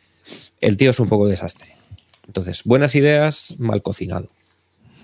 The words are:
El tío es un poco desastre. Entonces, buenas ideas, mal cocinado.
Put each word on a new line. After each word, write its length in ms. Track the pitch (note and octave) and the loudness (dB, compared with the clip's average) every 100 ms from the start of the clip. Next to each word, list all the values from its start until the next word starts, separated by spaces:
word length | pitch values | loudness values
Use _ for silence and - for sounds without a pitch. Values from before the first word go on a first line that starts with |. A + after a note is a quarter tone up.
| _ _ - - - _ | _ _ -20 -20 -20 _
El 160 | - G2+ | -2 2
tío 140 | C3+ | 2
es 60 | A#2+ | 2
un 120 | G#2 | 2
poco 160 | G#2+ G2+ | 2 2
desastre. 500 | F#2 F2+ - - _ _ - _ _ - | 0 -6 -12 -20 _ _ -20 _ _ -10
Entonces, 360 | F#2+ F#2 F2+ | -8 -8 -8
buenas 300 | A2 C3 C#3+ | 2 2 4
ideas, 600 | D3 C#3+ D3 D3+ D3 - - | 2 4 4 2 -2 -14 -6
mal 240 | A2+ G#2+ | -2 -2
cocinado. 480 | - G2 F2+ F#2 - _ _ _ _ _ _ _ | -4 -8 -8 -8 -10 _ _ _ _ _ _ _